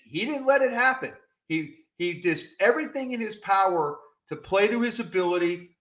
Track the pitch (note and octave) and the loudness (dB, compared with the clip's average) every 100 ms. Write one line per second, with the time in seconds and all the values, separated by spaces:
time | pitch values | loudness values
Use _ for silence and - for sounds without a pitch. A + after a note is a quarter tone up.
0 | A2+ D3+ B3 C#4+ C4 C#4 C4 A#3 C4 C4 | -10 -6 -4 -2 2 4 4 2 2 0
1 | - - _ _ - D#3+ D3+ - _ - | -6 -12 _ _ -6 -6 -6 -14 _ -6
2 | F3 E3+ F3 D#3+ - - G#3 D#4 C#4+ C#4 | -6 -2 -2 -2 -6 0 2 2 -2 -6
3 | B3+ A#3+ G#3+ - - G3 F#3+ E3+ D3 D3 | -6 -6 -6 -8 0 2 4 2 -2 -4
4 | - _ - D3+ - F#3+ G#3+ A#3 A#3 A3+ | -16 _ -14 -12 0 2 2 2 -2 -4
5 | F3 F3+ F3 F3 F3 F3 - _ | -4 -2 0 2 0 -2 -10 _